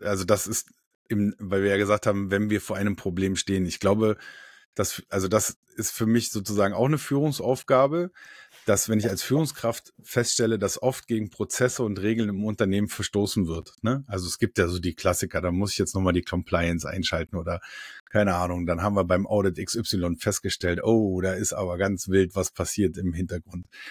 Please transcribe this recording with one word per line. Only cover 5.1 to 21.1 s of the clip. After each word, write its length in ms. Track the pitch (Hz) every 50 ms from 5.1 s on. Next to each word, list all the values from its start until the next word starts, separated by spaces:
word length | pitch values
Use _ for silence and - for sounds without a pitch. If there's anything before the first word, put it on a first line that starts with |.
| - 101 95 95
das 300 | 101 107 - - - - _ _ _
ist 160 | - 107 -
für 160 | - - 117 110
mich 240 | 113 117 110 -
sozusagen 420 | - 110 95 - 107 101 101 98 101
auch 140 | 87 120 139
eine 100 | 156 143
Führungsaufgabe, 1120 | - - 139 143 147 156 139 - - 113 131 127 - - 139 127 135 139 151 170 175 185 - - - - - - - - - - -
dass 240 | - 101 101 - -
wenn 80 | 113 107
ich 120 | 101 113
als 120 | 101 -
Führungskraft 720 | - - - 156 160 143 - - - 117 117 - - - _ -
feststelle, 560 | - - - 127 120 - - - 120 113 113 104
dass 240 | 104 95 - -
oft 260 | - - 131 - - -
gegen 220 | 117 110 107 101
Prozesse 540 | - - 107 - - - 127 127 - - 127
und 180 | 107 101 90
Regeln 280 | 92 107 110 113 113 104
im 140 | 101 95 104
Unternehmen 440 | 107 104 - 113 95 95 101 104 101
verstoßen 600 | - - 104 - - 104 101 101 - 107 95 80
wird, 280 | 82 82 80 - - _
ne? 220 | - 110 127 139 135 -
Also 180 | 104 95 90
es 140 | 87 - -
gibt 180 | - 107 - -
ja 100 | 92 87
so 120 | 87 90
die 160 | 85 90 85
Klassiker, 460 | - - 95 87 - - 87 - 87
da 100 | 80 90
muss 220 | 87 90 101 98 -
ich 40 | -
jetzt 160 | 101 - -
nochmal 200 | 98 95 92 87
die 100 | 90 85
Compliance 680 | - - 90 87 - - 85 85 85 85 85 78 76
einschalten 460 | - 95 87 - - 82 82 - -
oder 240 | 92 85 87 85 82 - - - - - - - - - -
keine 260 | - 110 104 101 90
Ahnung, 300 | 87 90 90 87 87 87
dann 160 | 82 87 82
haben 140 | 92 104 101
wir 80 | 101 95
beim 240 | 87 92 90 98 -
Audit 320 | 107 104 98 98 85 80
X 160 | 82 - -
Y 420 | 87 82 - - 95 87 87 85 -
festgestellt, 640 | - 107 98 - - 95 - - - 87 87 87 -
oh, 380 | 107 113 113 110 101